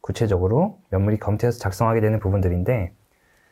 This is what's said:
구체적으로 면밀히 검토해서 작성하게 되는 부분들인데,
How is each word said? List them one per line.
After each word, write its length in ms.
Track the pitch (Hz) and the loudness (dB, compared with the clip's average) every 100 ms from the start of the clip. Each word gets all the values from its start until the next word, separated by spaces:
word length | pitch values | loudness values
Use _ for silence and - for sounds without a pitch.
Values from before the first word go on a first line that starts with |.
구체적으로 760 | - - 110 92 92 120 190 - _ | -10 -2 0 2 2 2 0 -4 _
면밀히 280 | 95 98 107 | 0 0 0
검토해서 400 | - 101 120 117 | -2 -2 -2 -2
작성하게 420 | 101 92 113 113 | -6 -2 0 2
되는 200 | 107 107 | 2 0
부분들인데, 760 | 98 101 90 87 90 123 85 - _ _ _ _ _ | 0 0 0 0 0 -2 -4 -10 _ _ _ _ _